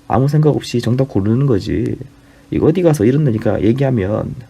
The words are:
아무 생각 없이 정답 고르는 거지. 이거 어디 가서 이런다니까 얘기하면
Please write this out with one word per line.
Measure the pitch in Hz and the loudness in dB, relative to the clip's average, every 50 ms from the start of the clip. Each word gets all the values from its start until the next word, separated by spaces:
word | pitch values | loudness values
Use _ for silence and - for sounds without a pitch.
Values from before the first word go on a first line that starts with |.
| _ - | _ -2
아무 | - 110 135 143 | 0 2 2 2
생각 | 147 151 151 151 135 | 2 4 4 2 2
없이 | 123 - - - 120 | 0 -4 -4 -4 -4
정답 | - 113 123 131 135 135 | -2 0 0 0 -2 -2
고르는 | - 104 95 107 113 127 143 | -2 -2 0 0 0 2 2
거지. | 139 117 92 107 113 117 - 113 120 101 - 123 - - - - - - - - _ | 2 0 0 0 -2 -4 -2 -2 -4 -4 -6 -10 -16 -18 -20 -20 -20 -20 -20 -12 _
이거 | - - - 143 | -4 0 0 2
어디 | 165 190 | 2 2
가서 | 180 165 147 151 101 | 2 2 2 2 2
이런다니까 | 120 131 151 156 131 107 107 - 110 95 - | 2 2 2 0 0 0 0 -2 -2 -2 0
얘기하면 | 80 107 120 131 139 135 131 113 92 98 107 104 - - - - - - | 0 0 0 2 0 0 0 0 -2 -2 -2 -4 -4 -6 -10 -12 -16 -18